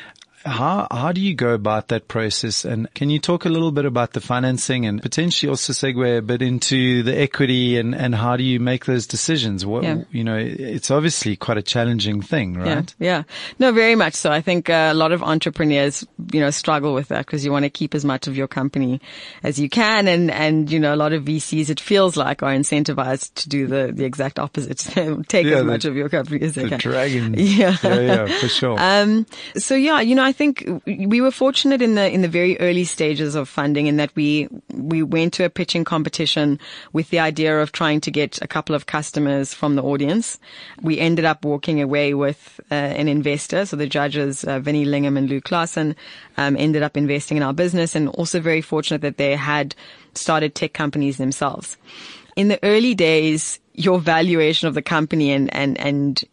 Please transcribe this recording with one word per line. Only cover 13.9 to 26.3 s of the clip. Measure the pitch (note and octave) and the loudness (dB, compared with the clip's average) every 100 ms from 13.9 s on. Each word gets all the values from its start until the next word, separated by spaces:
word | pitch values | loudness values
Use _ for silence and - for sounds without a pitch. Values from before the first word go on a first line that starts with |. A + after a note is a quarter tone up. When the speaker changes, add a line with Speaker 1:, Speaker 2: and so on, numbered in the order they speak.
| A#3 | 4
Speaker 2:
much | D#3+ | 2
so. | - E3 | 0 0
I | D3+ | 0
think, | F3 F3 D#3+ | 2 0 2
uh, | E3 D#3+ | 2 4
a | |
lot | D#3 D#3+ | 4 2
of | E3+ | 2
entrepreneurs, | - D#3+ E3 D3+ D#3 C#3+ C#3 - - - E3+ | 0 0 -2 0 2 2 2 -2 -10 -14 -4
you | D#3 | 0
know, | C#3+ | 2
struggle | C#3+ - D3+ D3 | 0 0 0 0
with | C3+ C#3+ | -2 -2
that | - C#3 | -4 -4
'cause | D3+ | -4
you | C#3+ | 0
wanna | C#3 C#3+ | 0 0
keep | - D3+ | -2 -4
as | D3+ | -2
much | C#3+ C3 - | -2 -2 -4
of | C3+ | -4
your | C3+ | -4
company | - C#3 C#3 B2+ C3 - - - - | -2 -2 0 -2 -2 -6 -18 -18 -8
as | - C#3 | -4 -2
you | C#3+ | -2
can. | A#3 G#3+ A3 G3 | 2 2 4 4
And, | F3 E3+ | 4 2
and, | C3+ D#3 D#3 D3+ | 2 2 2 2
you | D#3+ | 2
know, | D3 | 2
a | D3+ | 2
lot | D3+ | 2
of | D#3 | 0
V | C#3+ D#3 | -2 -4
Cs, | - D#3 D3+ | -2 -2 -2
it | D3+ | -4
feels | - G3 F#3+ D#3+ | 2 4 4 2
like, | C3+ C#3 | -2 -2
are | C#3 | 0
incentivized | C3+ C#3+ D3 D3+ C#3+ B2+ C3+ - | 0 2 0 0 -2 -2 -4 -6
to | - D3 | -10 -4
do | C#3+ C3 | -2 0
the, | C3+ C3 | 0 -2
the | A2+ | -2
exact | C3 C3 C3+ - | -4 -2 -4 -4
opposite, | C#3+ - C3+ C3 | -6 -6 -6 -8
<laughs> | - | -6
to | - D#3+ C#3+ D3+ | -2 -2 -4 0
take | F#3+ D#3 | 2 4
Speaker 1:
Yeah, | C#3+ | 4
Speaker 2:
as | |
Speaker 1:
the, | |
Speaker 2:
much | A#2+ A#2 | 4 0
of | D#3 C3+ | -2 -2
your | D3 | -2
company | E3 B2+ | -2 -2